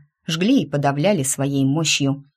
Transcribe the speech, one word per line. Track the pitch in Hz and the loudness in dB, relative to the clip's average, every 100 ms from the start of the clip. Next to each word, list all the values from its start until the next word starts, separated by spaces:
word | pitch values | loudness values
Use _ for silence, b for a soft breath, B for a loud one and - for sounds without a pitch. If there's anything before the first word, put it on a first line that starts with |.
| - _ - | -16 _ -8
жгли | 160 208 269 | -2 2 2
и | - | 0
подавляли | 143 139 143 185 190 | -2 0 0 2 0
своей | 131 - 139 139 135 | -2 -2 -2 0 0
мощью. | 156 156 - 135 139 - | 0 0 0 0 -2 -8